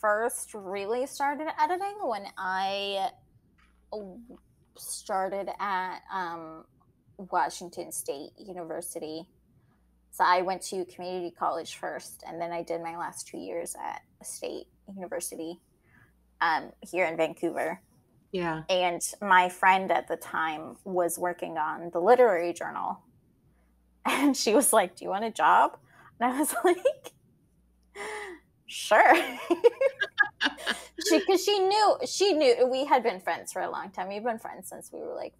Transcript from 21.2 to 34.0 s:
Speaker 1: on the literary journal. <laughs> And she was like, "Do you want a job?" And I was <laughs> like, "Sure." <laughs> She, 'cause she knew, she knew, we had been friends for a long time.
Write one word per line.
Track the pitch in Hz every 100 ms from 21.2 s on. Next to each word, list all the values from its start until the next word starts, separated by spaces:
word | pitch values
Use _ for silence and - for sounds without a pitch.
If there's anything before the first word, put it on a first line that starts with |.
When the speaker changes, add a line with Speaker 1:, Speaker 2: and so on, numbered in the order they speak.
| 180 175 180 160
Speaker 1:
on | 151 156 170
the | 170
literary | 180 254 247 175 175
journal. | 165 156 156 - 185 _
<laughs> | _ _ _ _ _ _ _ _ _ -
And | 262 285 262
she | - 277
was | -
like, | 220 180 -
"Do | 175
you |
want | 185 226
a |
job?" | - 156 180 302 - _ _ - -
And | 240
I | 262
was | 302 698
<laughs> | 370
like, | 349 539 605 - _ _ _ _ _ _ _ _ 392 415 427 415 330 _ _ -
"Sure." | - - 311 349
<laughs> | 247 - - - 339 466 - 554 - - - 415 - 277 - - 233 - -
She, | 339 320 381
'cause | 381
she | 370 415
knew, | 381 415 415 - -
she | - 403
knew, | 311 277 233 254
we | 262 262
had | 269
been | 226 185
friends | 180 165 -
for | 190
a | 175
long | 143 175
time. | 196